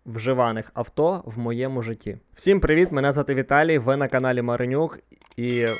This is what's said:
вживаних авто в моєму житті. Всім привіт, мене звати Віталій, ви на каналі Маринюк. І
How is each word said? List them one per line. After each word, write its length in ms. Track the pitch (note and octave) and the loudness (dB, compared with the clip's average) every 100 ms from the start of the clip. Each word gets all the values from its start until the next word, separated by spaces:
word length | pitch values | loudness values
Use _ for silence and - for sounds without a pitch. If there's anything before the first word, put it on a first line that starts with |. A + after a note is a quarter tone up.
| - | -12
вживаних 640 | A2+ A#2 B2+ A#2+ A2 - | -6 -2 2 2 0 -6
авто 480 | - A#2+ - D#3+ F#3 | -8 -6 0 0 0
в 140 | A#2+ A2+ | -8 -8
моєму 440 | A#2 A#2 C3 C3 | -6 -4 -4 -4
житті. 360 | A2+ A2 G#2 - _ | -6 -8 -10 -14 _
Всім 260 | - F#3 G3 | -2 2 4
привіт, 320 | D#3 D#3 F3+ | 4 4 4
мене 200 | C#3+ C#3 | 2 0
звати 220 | C#3+ C#3+ | 0 0
Віталій, 440 | C3+ B2+ C#3+ E3 D3+ | -2 2 2 4 2
ви 180 | A#2 C#3 | 2 0
на 120 | C3+ | 0
каналі 340 | C3 B2+ B2 | 0 0 -2
Маринюк. 560 | A#2+ A#2+ B2 C#3 D#3+ - _ _ _ - | -2 -2 -2 -2 -2 -6 _ _ _ -6
І 300 | A#2+ A#2+ A#2 | -2 0 -2